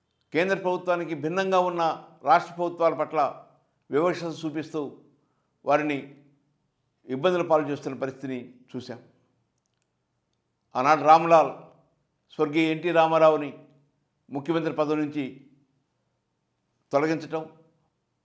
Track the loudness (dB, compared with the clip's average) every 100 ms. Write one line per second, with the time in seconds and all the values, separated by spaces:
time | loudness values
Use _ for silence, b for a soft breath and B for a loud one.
0 | _ _ _ -2 0 -2 -2 -4 -2 -4
1 | -4 -8 -6 -4 0 0 0 0 -2 -4
2 | -12 -6 2 2 0 -6 -6 0 0 0
3 | -4 -2 -2 -4 -18 _ _ _ -4 0
4 | 0 -2 -8 -8 -8 -8 -8 -8 -8 -12
5 | _ _ _ _ _ _ 0 0 0 -4
6 | -8 -20 _ _ _ _ _ _ _ _
7 | -10 -2 0 0 2 0 0 -6 -8 -8
8 | -8 -8 -8 -10 -12 -20 _ -14 -14 -16
9 | -20 _ _ _ _ _ _ _ _ _
10 | _ _ _ _ _ _ _ 0 2 4
11 | 8 8 8 6 6 -2 -18 _ _ _
12 | _ _ _ -4 -2 0 0 -2 0 2
13 | 4 6 6 4 -2 -14 -20 _ _ _
14 | _ _ -14 -10 -4 -2 -2 -2 -2 -2
15 | -4 -6 -8 -10 -20 _ _ _ _ _
16 | _ _ _ _ _ _ _ _ _ -2
17 | 0 -2 -6 -10 -10 -20 _ _ _ _
18 | _ _